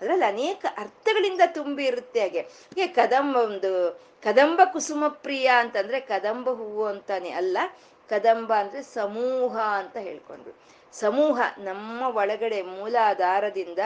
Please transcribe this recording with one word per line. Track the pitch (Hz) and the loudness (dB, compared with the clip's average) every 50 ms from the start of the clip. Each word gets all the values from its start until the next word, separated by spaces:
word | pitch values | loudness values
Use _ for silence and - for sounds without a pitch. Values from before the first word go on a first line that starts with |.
ಅದ್ರಲ್ಲಿ | - 247 349 370 277 | -2 0 2 2 2
ಅನೇಕ | 208 196 220 277 339 392 - - - - | 2 0 0 -2 -4 -4 -4 -6 -6 -6
ಅರ್ಥಗಳಿಂದ | - 208 - - _ - 440 427 427 370 392 370 359 349 | -8 -10 -12 -10 _ 0 0 2 2 2 2 2 4 2
ತುಂಬಿ | 339 - 311 285 285 285 277 277 | 2 2 0 -6 -6 -4 -2 -2
ಇರುತ್ತೆ. | 262 240 247 240 - - 226 | -2 -2 -2 -4 -4 -2 0
ಹಾಗೆ, | 202 180 175 165 | 0 0 -2 -4
ಹೀಗೆ | - - - - - - - 349 370 | -6 -8 -12 -20 -20 -8 -4 -2 -2
ಕದಂಬ | 349 - 247 220 214 240 277 285 285 262 | 0 4 4 4 6 4 4 2 2 2
ಒಂದು | 247 233 214 202 190 196 190 185 180 175 170 - - - - _ _ - | 2 2 0 0 -2 -2 0 2 2 0 0 -2 -6 -14 -20 _ _ -2
ಕದಂಬ | 214 208 254 285 311 339 370 370 | 2 6 6 6 6 6 6 4
ಕುಸುಮ | 370 370 311 - - 302 294 302 294 | 4 2 -2 -6 -6 -4 -2 -2 -2
ಪ್ರಿಯ | 294 - - 277 277 262 254 | -4 -6 -8 -6 -2 0 4
ಅಂತಂದ್ರೆ | 254 247 240 233 226 - 208 196 214 254 262 | 4 4 4 4 2 0 -4 -2 -2 -4 -4
ಕದಂಬ | 262 - 208 190 190 208 240 254 247 254 | -4 -2 -4 -2 -2 -2 -4 -4 -4 -4
ಹೂವು | 247 220 220 214 208 214 214 | -4 -4 -6 -8 -4 -4 -4
ಅಂತಾನೆ | 208 202 196 - - 196 185 180 165 | -4 -4 -6 -8 -6 -6 -6 -6 -6
ಅಲ್ಲ, | 123 170 185 185 185 220 339 381 - - - - _ _ _ - | -6 -4 -2 -2 -2 -2 -2 -4 -6 -12 -20 -20 _ _ _ -4
ಕದಂಬ | 220 202 196 226 226 226 226 220 220 | -2 2 4 4 4 4 2 0 0
ಅಂದ್ರೆ | 208 202 196 254 285 | 0 0 -2 -6 -12
ಸಮೂಹ | 269 - - 233 208 202 208 226 247 254 262 262 247 240 214 226 | -12 -10 -6 -6 -4 -4 -4 -4 -4 -2 -2 0 -2 -2 -2 -2
ಅಂತ | 220 214 208 196 190 160 - | -2 0 -2 -2 -4 -6 -10
ಹೇಳ್ಕೊಂಡ್ರು. | - 196 180 151 147 - - 143 131 - - - _ _ - - _ _ _ | -12 -12 -12 -12 -14 -16 -18 -20 -18 -18 -20 -20 _ _ -20 -20 _ _ _
ಸಮೂಹ | - - 214 208 226 277 302 311 262 247 226 - - - | -8 -4 -2 2 4 4 4 4 4 2 0 -2 -2 -6
ನಮ್ಮ | 202 190 190 202 214 220 233 240 262 254 226 | -8 -8 -8 -8 -10 -10 -6 -4 -4 -2 0
ಒಳಗಡೆ | 214 202 202 220 202 226 226 214 196 | 0 0 0 0 -2 -2 -2 -2 -4
ಮೂಲಾಧಾರದಿಂದ | 180 185 185 190 202 220 240 233 220 208 190 185 180 180 190 202 208 208 185 190 175 175 170 180 208 | -6 -6 -8 -10 -6 -2 0 2 4 2 2 2 2 2 2 2 0 -2 -2 -4 -6 -6 -4 -2 -2